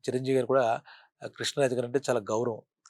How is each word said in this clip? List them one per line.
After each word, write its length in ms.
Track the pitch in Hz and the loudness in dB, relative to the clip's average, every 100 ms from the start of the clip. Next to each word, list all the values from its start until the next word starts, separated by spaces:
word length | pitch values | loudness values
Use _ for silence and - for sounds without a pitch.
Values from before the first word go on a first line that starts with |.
చిరంజీవి 340 | - 127 131 131 | -4 -2 2 2
గారు 120 | 120 | 4
కూడా 180 | 135 117 123 - - _ _ 120 | 2 2 0 -6 -20 _ _ -14
కృష్ణరాజు 440 | - 117 147 135 | -8 -4 0 0
గారు 120 | 123 120 | 0 -2
అంటే 140 | 135 | -2
చాలా 180 | 123 120 | 0 0
గౌరవం 380 | 101 110 120 110 - _ | 0 0 0 -4 -10 _